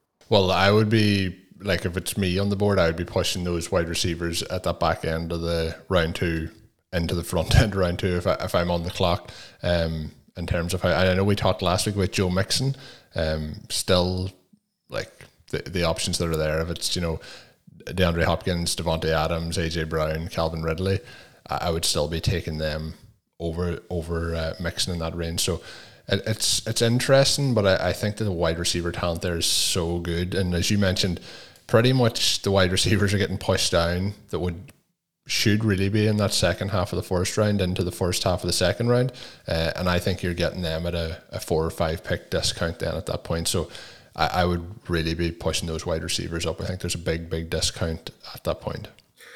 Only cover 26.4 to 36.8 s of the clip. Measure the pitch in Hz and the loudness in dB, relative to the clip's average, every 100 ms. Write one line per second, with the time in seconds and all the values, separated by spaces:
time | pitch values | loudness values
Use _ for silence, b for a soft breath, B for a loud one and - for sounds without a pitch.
26.4 | - - - - 117 123 - 135 139 - | 0 0 -2 2 2 4 6 6 6 2
27.4 | 139 110 98 92 90 90 107 - 107 85 | 2 4 4 4 2 0 -2 -2 -2 0
28.4 | 82 85 85 87 85 - 87 85 92 85 | 0 0 -2 -2 -2 -2 -2 0 -2 0
29.4 | - - - 95 85 87 85 85 90 98 | 0 2 2 0 0 -2 -2 -2 0 0
30.4 | 90 87 87 104 98 92 95 85 B B | 0 2 2 4 4 2 0 -2 B B
31.4 | B B - 110 123 131 113 - - - | B B 2 4 6 4 4 2 0 0
32.4 | 101 98 90 92 98 101 101 101 98 92 | 2 4 4 4 2 4 4 2 0 0
33.4 | - 92 - 85 85 90 98 101 - 82 | 0 0 2 2 2 0 -2 -4 -8 -4
34.4 | 90 85 - - _ _ _ _ - - | -4 -4 -12 -20 _ _ _ _ -6 2
35.4 | 147 110 110 95 98 107 107 107 98 - | 4 4 4 2 2 4 4 4 2 2
36.4 | 87 85 95 95 | 2 0 -2 0